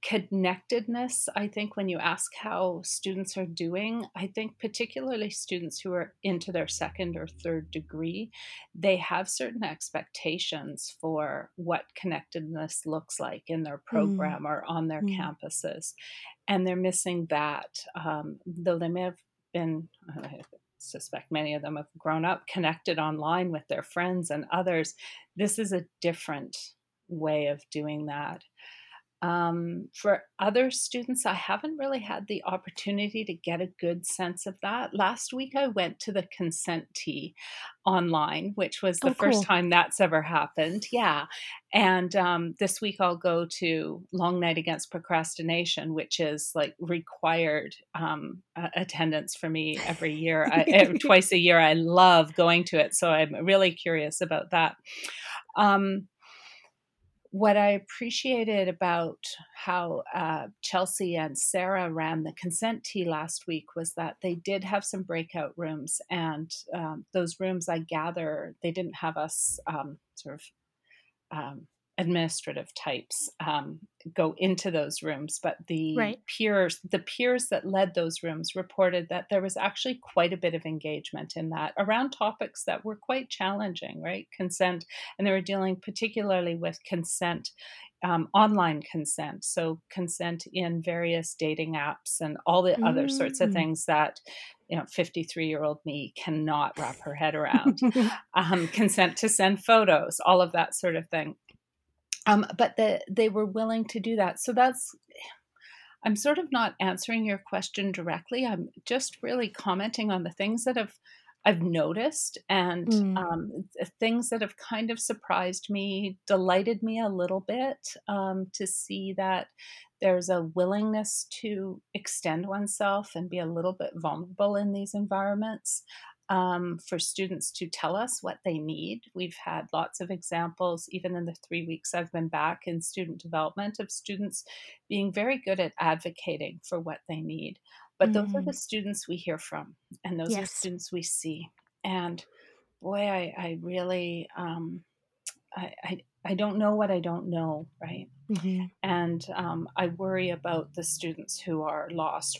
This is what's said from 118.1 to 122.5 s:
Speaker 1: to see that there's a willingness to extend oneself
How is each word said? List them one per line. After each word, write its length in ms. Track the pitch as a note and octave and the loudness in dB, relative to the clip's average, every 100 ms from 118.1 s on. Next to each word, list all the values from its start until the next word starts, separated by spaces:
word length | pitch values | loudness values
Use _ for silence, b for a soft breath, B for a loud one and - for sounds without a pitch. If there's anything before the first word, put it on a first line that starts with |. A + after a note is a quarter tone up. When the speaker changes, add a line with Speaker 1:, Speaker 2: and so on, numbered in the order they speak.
| G3+ F#3+ F#3+ F#3+ | -2 -2 -2 -4
Speaker 1:
to 140 | - F#3+ | -6 -4
see 480 | - - G3 G3 | -4 -6 -6 -6
that 340 | F#3+ F#3+ F#3 - _ B B B _ | -2 0 0 -2 _ B B B _
there's 260 | G3 F3+ F3+ | 4 4 2
a 140 | F3+ | 0
willingness 840 | E3 D#3+ F3+ G3+ G#3+ G#3+ G#3 - - - | 0 2 2 2 0 0 -2 -4 -6 -8
to 400 | A3 G#3 F#3+ F#3 _ | -6 -4 -6 -10 _
extend 520 | G3 - - F3 D#3+ | -10 -8 -4 -2 -2
oneself 640 | F#3+ | -2